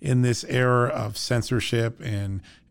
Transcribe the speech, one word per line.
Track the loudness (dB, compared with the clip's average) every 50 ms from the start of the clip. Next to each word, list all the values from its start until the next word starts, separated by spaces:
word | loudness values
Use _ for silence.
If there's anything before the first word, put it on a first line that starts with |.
in | -2 0 2 4 4
this | 4 2 0 -2
era | -2 0 2 2 4 4 4 2 2
of | 0 -2 -4 -4 -6
censorship | -6 -4 -2 -2 -2 0 0 -2 -2 -2 0 0 0 0 0 -4 -6 -8
and, | -6 -4 -4 -4 -4 -6 -8 -8 -12 -20 -20 _ _